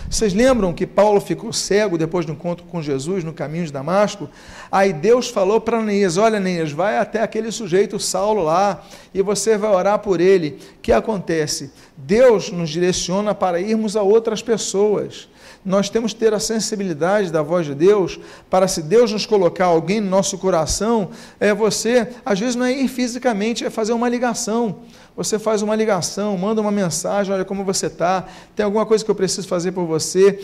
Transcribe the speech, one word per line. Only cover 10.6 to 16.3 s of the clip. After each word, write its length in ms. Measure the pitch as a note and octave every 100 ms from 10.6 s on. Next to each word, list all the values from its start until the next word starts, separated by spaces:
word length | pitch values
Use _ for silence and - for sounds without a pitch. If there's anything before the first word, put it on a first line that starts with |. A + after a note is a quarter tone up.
| - -
O 40 |
que 100 | -
acontece? 760 | A3+ A3+ G#3 D#3 E3 D3+ - C3+ - - -
Deus 540 | C3+ G#3+ B3+ G#3 -
nos 200 | F3 E3
direciona 640 | D#3+ F3+ F3+ - F#3+ G#3
para 260 | G#3 F#3 E3+
irmos 360 | G3+ A3 A3 G#3
a 60 |
outras 400 | G3 A3 A3+ G#3
pessoas. 840 | - A3 - F#3+ G#3 F#3 C3+ - - - - -
Nós 240 | F#3+ G3 G3
temos 240 | A3+ A#3
que 60 | -
ter 160 | A3